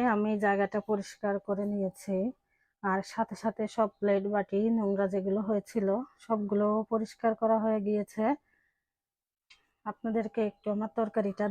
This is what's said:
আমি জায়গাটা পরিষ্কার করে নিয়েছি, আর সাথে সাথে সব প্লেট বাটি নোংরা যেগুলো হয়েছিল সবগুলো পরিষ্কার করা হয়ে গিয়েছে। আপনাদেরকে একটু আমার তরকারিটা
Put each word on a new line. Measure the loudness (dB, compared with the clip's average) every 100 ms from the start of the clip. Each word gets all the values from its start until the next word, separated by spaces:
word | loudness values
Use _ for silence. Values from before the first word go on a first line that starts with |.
| 2
আমি | 2 0 0
জায়গাটা | 2 2 0 -2
পরিষ্কার | -2 -2 -2 -6 -2 -2
করে | -2 -2 -2
নিয়েছি, | -2 -2 -4 -4 -2 -2 -4 _ _ _ _
আর | -2 0 -2
সাথে | -4 -4 -4
সাথে | -4 -4 -4
সব | 0 -2 0
প্লেট | 2 2 2
বাটি | -2 0 0 2
নোংরা | 2 2 0 0
যেগুলো | 0 0 -2
হয়েছিল | 0 -2 -2 -2 0 0 -2 _
সবগুলো | -4 -2 0 2 2 2 0
পরিষ্কার | -2 -2 -2 -2
করা | 2 2 4
হয়ে | 2 0
গিয়েছে। | 0 -2 -2 -2 0 0 _ _ _ _ _ _ _ _ _ _ _ -20 _ _ -12
আপনাদেরকে | -8 -4 -2 -2 -2 -2
একটু | -4 -4
আমার | -2 -2
তরকারিটা | -2 -2 0 -2 -2 -2